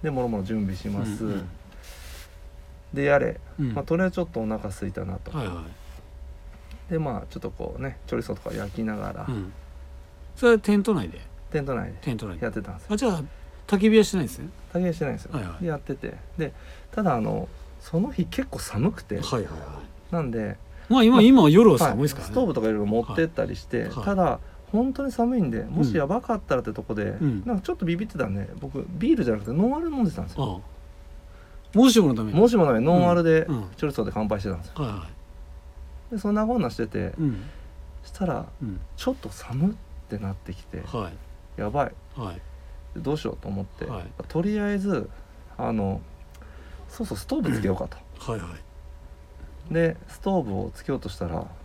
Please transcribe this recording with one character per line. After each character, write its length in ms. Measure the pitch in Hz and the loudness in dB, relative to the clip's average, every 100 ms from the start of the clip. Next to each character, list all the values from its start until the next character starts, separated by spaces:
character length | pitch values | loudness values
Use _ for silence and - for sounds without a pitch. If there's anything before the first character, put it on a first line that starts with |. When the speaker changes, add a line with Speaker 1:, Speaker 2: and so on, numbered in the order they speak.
Speaker 1:
で、 80 | 160 | -2
も 120 | 135 | -2
ろ 60 | 123 | 0
も 100 | 110 | -2
ろ 60 | |
準 160 | 95 110 | -2 -2
備 160 | 98 95 | -2 -2
し 120 | 107 | -4
ま 160 | 101 | -4
す。 200 | 110 104 | -2 -4
Speaker 2:
う 40 | 110 | -4
ん 40 | |
う 20 | 98 | -4
ん。 120 | 90 - - - - - - - - - - - - - - | -6 -14 -18 -18 -18 -16 -16 -16 -16 -18 -18 -18 -18 -20 -8
Speaker 1:
で、 100 | 139 | 0
や 140 | 143 143 | 4 6
れ。 220 | 123 - - - | 4 -4 -10 -4
Speaker 2:
う 40 | |
ん。 100 | 135 | -2
Speaker 1:
ま 80 | 113 | -2
あ、 20 | |
と 120 | 139 165 | 0 2
り 60 | |
あ 40 | 185 | 2
え 20 | |
ず 60 | 185 | 0
ち 20 | |
ょ 20 | |
っ 40 | 170 | -4
と 100 | 120 | -2
お 60 | 110 | -2
腹 220 | 110 104 | -4 -6
空 180 | - 101 | -6 -6
い 60 | |
た 120 | 98 | -6
な 120 | 95 90 | -6 -8
と。 200 | - 156 | -8 -6
Speaker 2:
は 80 | |
い 20 | 107 | -6
は 180 | 87 82 - - - - - - - - - - - - | -8 -12 -14 -16 -16 -16 -16 -16 -16 -16 -18 -18 -16 -4
い。 40 | |
Speaker 1:
で、 60 | 160 | -2
ま 200 | 151 104 | -2 -4
あ、 40 | - | -8
ち 80 | - | -8
ょ 20 | |
っ 20 | |
と 100 | - | -10
こ 260 | - - 123 | -8 -8 -6
う 40 | |
ね、 160 | 135 127 - | -8 -8 -6
チ 80 | |
ョ 20 | 120 | -4
リ 60 | |
ソ 100 | 117 | -4
ー 40 | 101 | -8
と 120 | - | -6
か 60 | |
焼 160 | 110 101 | -8 -6
き 140 | 104 | -4
な 120 | 110 107 | -4 -4
が 160 | 98 | -6
ら、 140 | 98 98 | -6 -6
Speaker 2:
う 40 | |
ん。 200 | 113 92 - - - - - - - - - | -6 -6 -12 -16 -16 -16 -16 -18 -18 -18 2
そ 100 | 240 | 6
れ 60 | |
は 60 | 226 | 6
テ 180 | - 208 | 6 4
ン 60 | |
ト 120 | 196 | 4
内 140 | 190 92 | 0 -2
で？ 120 | - - - - | -10 -14 -16 -6
Speaker 1:
テ 100 | 156 | -4
ン 60 | 139 | -2
ト 80 | |
内 140 | 123 - | -4 -4
で 100 | - | -6
Speaker 2:
テ 120 | - | -4
ン 40 | 113 | -4
ト 100 | 110 | -6
内 100 | 87 | -6
で。 60 | |
Speaker 1:
や 60 | 117 | -4
っ 40 | |
て 80 | 110 | -4
た 100 | 95 | -8
ん 20 | 90 | -12
で 40 | |
す 40 | |
よ。 100 | - | -4
Speaker 2:
あ、 20 | 208 | 0
じ 100 | 254 | 2
ゃ 20 | |
あ、 120 | 175 139 - - - - | 0 -4 -12 -16 -16 0
焚 120 | 202 | 4
き 100 | 214 | 8
火 80 | 220 | 8
は 60 | |
し 80 | 208 | 8
て 40 | 190 | 4
な 40 | |
い 40 | 127 | 0
ん 20 | |
で 60 | |
す 40 | - | -4
ね。 100 | 151 - - | -12 -12 -6
Speaker 1:
焚 60 | 175 | -2
き 20 | |
火 40 | 180 | 0
は 60 | |
し 60 | 165 | 0
て 60 | |
な 60 | 147 | -2
い 40 | |
ん 20 | 156 | -4
で 60 | |
す 20 | - | -6
よ。 60 | |
Speaker 2:
は 60 | 147 | -6
い 40 | |
は 120 | 90 82 | -6 -4
い。 20 | |
Speaker 1:
で、 60 | 175 | -4
や 80 | 147 | -4
っ 40 | |
て 140 | - | -6
て。 200 | 135 - - - - | -6 -6 -10 -12 -6
で、 140 | 156 - - - - | -6 -6 -16 -18 -8
た 100 | - | 0
だ、 120 | 196 | 2
あ 60 | 120 | 2
の、 280 | 107 107 185 - - - | 0 -2 -4 -12 -16 -16
そ 200 | - 165 | -2 0
の 120 | 233 | 0
日 120 | 269 | 0
結 240 | 170 - 269 | -2 -2 -4
構 100 | 120 | -6
寒 340 | - 107 151 | -6 0 0
く 100 | 220 | 0
て。 140 | - - | -6 -6
Speaker 2:
は 60 | |
い 20 | |
は 140 | - 123 | -2 -2
い 20 | |
は 40 | 92 | -2
い。 680 | 78 71 73 - - - | -8 -12 -12 -14 -18 -4
Speaker 1:
な 60 | 170 | -2
ん 100 | 139 | -2
で、 260 | 113 104 98 - - - | -2 -4 -6 -12 -16 2
Speaker 2:
ま 120 | 254 | 8
あ、 40 | |
今、 120 | 226 247 | 10 12
Speaker 1:
ま 40 | |
あ、 20 | |
Speaker 2:
今 200 | 220 269 | 12 12
は 80 | 156 | 12
夜 200 | 165 226 | 12 10
は 80 | 131 | 10
寒 220 | 147 107 | 6 4
い 20 | |
で 60 | 143 | 0
す 60 | |
か 80 | - | 0
ら 60 | - | -2
ね。 0 | |
Speaker 1:
は 20 | |
い。 20 | |
ス 20 | |
ト 80 | 165 | 0
ー 20 | 240 | 2
ブ 80 | |
と 60 | 123 | 2
か 60 | 156 | 2
い 20 | |
ろ 60 | 107 | 2
い 40 | |
ろ 60 | 104 | 2
持 160 | 110 | 2
っ 140 | - 110 | 0 0
て 80 | |
っ 40 | 165 | 0
た 160 | - | 0
り 120 | - - | -4 -4
し 80 | |
て、 180 | - 123 | -4 -4
Speaker 2:
は 40 | 110 | -4
い。 40 | |
は 120 | - | -4
い。 20 | |
Speaker 1:
た 100 | - | -2
だ、 260 | 196 170 - - - - | 2 2 2 -8 -18 -2
本 200 | 208 262 | 0 0
当 140 | 262 277 | 0 -4
に 60 | |
寒 260 | 233 233 254 | 0 2 4
い 40 | |
ん 80 | 151 | 2
で、 140 | 113 | 0
も 200 | 107 151 | -2 2
し 120 | 143 113 | 2 4
や 100 | 143 | 2
ば 140 | 208 | 0
か 140 | - | 0
っ 60 | 220 | -4
た 140 | - | 0
ら 60 | 131 | 0
っ 40 | |
て 80 | 117 | 0
と 100 | 107 | -8
こ 120 | 104 | -4
で、 220 | 107 101 101 | -2 -2 0
Speaker 2:
う 40 | |
ん。 180 | 151 107 104 | 0 0 -2
Speaker 1:
な 80 | |
ん 20 | 214 | -2
か 60 | |
ち 80 | - | -2
ょ 20 | |
っ 40 | 359 | -4
と 100 | 165 | -2
ビ 100 | 170 | -2
ビ 100 | 220 | -4
っ 20 | |
て 100 | 156 | -4
た 80 | 113 | -4
ん 80 | |
で、 140 | 98 98 - | -2 -6 -10
僕 240 | 139 135 - | -8 -8 -8
ビ 240 | 180 226 | -2 2
ー 20 | 285 | 4
ル 80 | |
じ 60 | 127 | 4
ゃ 40 | |
な 60 | 107 | 0
く 60 | 101 | 0
て 60 | |
ノ 160 | 139 220 | 2 2
ン 80 | 294 | 2
ア 40 | |
ル 100 | 339 | -2
飲 120 | 285 | 2
ん 20 | |
で 60 | 208 | 0
た 120 | - | 0
ん 20 | |
で 60 | - | -8
す 40 | |
よ。 100 | - | -4
Speaker 2:
あ 160 | 127 90 - - - - - - - - - - - | -4 -4 -10 -18 -18 -18 -18 -18 -18 -20 -18 -18 0
あ。 40 | 196 | 8
も 120 | 262 | 10
し 100 | 220 | 10
も 80 | 165 | 6
の 60 | |
た 80 | 117 | 4
め 100 | 107 | 2
に。 60 | 147 | 6
Speaker 1:
も 100 | 233 | 8
し 80 | 226 | 8
も 80 | |
の 40 | 156 | 6
た 60 | |
め 60 | 113 | 6
に 60 | 135 | 6
ノ 120 | 180 | 6
ン 120 | 175 | 6
ア 40 | |
ル 80 | 175 | 6
で 220 | 165 160 160 | 6 4 4
Speaker 2:
う 60 | |
ん。 40 | 131 | -2
う 20 | |
ん。 100 | 98 - | -4 -4
Speaker 1:
チ 80 | |
ョ 40 | 151 | -2
リ 40 | |
ソ 100 | 135 | 0
ー 40 | 101 | -2
で 60 | |
乾 160 | 107 107 | 0 0
杯 120 | 101 | 0
し 40 | |
て 60 | 101 | -2
た 60 | 90 | -4
ん 20 | |
で 60 | |
す 40 | 87 | -6
よ。 60 | - | -6
Speaker 2:
は 80 | |
い 20 | 135 | -4
は 140 | 104 82 - - - - - - - - - - | -4 -10 -16 -18 -18 -16 -16 -18 -16 -16 -16 -8
い。 20 | |
Speaker 1:
で、 60 | 226 | -4
そ 120 | 202 | 2
ん 40 | |
な 120 | 208 220 | 2 4
こ 120 | 247 | 2
ん 40 | |
な 80 | 131 | 0
し 60 | - | 0
て 100 | 110 | -2
て、 280 | - 92 - | -2 -4 0
Speaker 2:
う 60 | |
ん。 180 | 151 104 101 - - - - - | 0 0 -8 -14 -16 -16 -16 -16
Speaker 1:
し 60 | - | -16
た 160 | - 185 | -4 -2
ら、 200 | 123 165 - | -2 -6 -8
Speaker 2:
う 20 | |
ん。 160 | 113 92 - - | -6 -6 -8 -4
Speaker 1:
ち 120 | - | -4
ょ 40 | |
っ 20 | 269 | -4
と 120 | 107 | -8
寒 440 | - - 123 180 | -12 -8 0 0
っ 20 | 220 - - - | 0 -12 -16 -10
て 100 | 104 | -6
な 140 | 98 | -6
っ 20 | |
て 200 | 98 - | -6 -10
き 100 | 95 - | -14 -12
て、 160 | 120 110 | -12 -8
Speaker 2:
は 240 | 123 95 - - - - - | -6 -6 -10 -16 -18 -16 -6
い。 20 | |
Speaker 1:
や 100 | 104 | -4
ば 160 | 135 139 | 0 -2
い。 60 | - - - | -4 -16 -10
Speaker 2:
は 160 | 107 | -8
い。 80 | 87 - - - - - | -8 -12 -16 -16 -16 -12
Speaker 1:
で、 60 | - | -6
ど 120 | 135 | -2
う 40 | 151 | -2
し 80 | |
よ 80 | - | -2
う 40 | - | -6
と 100 | - | -6
思 140 | 98 | -6
っ 20 | |
て、 220 | 98 - - | -6 -8 -8
Speaker 2:
は 140 | 107 | -8
い。 60 | 85 - - | -10 -12 -4
Speaker 1:
と 140 | 156 | 0
り 160 | 190 214 | 0 0
あ 120 | 208 | 0
え 60 | 202 | 0
ず、 300 | 196 160 - - - - - - | 0 -2 -2 -12 -18 -20 -18 -6
あ 160 | 120 | -2
の、 280 | 110 98 98 - - - - - - - - - | 0 0 -2 -8 -18 -18 -18 -18 -18 -16 -16 -16
そ 160 | - | -8
う 20 | 233 | -6
そ 80 | |
う、 40 | 208 | -6
ス 80 | - | -2
ト 100 | 302 | 0
ー 60 | |
ブ 100 | 190 | 2
つ 80 | 117 | 2
け 80 | 98 | 2
よ 60 | |
う 20 | 90 | 0
か 120 | - | -2
と。 80 | - - - - | -8 -16 -12 -6
Speaker 2:
は 60 | 113 | -6
い 40 | |
は 60 | 85 85 - - - - - - - - - - - | -6 -12 -16 -18 -18 -18 -18 -20 -20 -18 -16 -16 -4
い。 40 | |
Speaker 1:
で、 220 | 165 165 160 - | 2 2 0 -12
ス 120 | - | -6
ト 200 | 196 190 | 0 0
ー 20 | |
ブ 120 | 120 | 0
を 160 | 95 92 | -4 -4
つ 100 | - | -8
け 80 | - | -4
よ 60 | 135 | -4
う 20 | |
と 80 | - | -4
し 100 | - | -6
た 100 | 85 | -4
ら 180 | 82 - - | -4 -6 -12